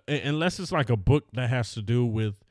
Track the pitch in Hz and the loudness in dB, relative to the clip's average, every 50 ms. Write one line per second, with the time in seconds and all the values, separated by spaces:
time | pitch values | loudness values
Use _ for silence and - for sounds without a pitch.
0 | - - 147 139 - 143 147 156 165 180 - - 185 - 185 156 131 107 120 107 | -6 -4 -4 -2 -2 -2 -2 0 0 -2 -2 -4 -6 -2 0 0 2 2 2 2
1 | 92 - 135 151 - _ - 123 127 113 127 123 117 - - 113 104 101 120 123 | 4 4 4 4 2 _ -6 -4 -2 0 0 0 -2 -4 -6 -8 -2 0 2 2
2 | 123 120 107 110 110 107 101 - _ _ | 2 0 0 -2 -2 -2 -4 -8 _ _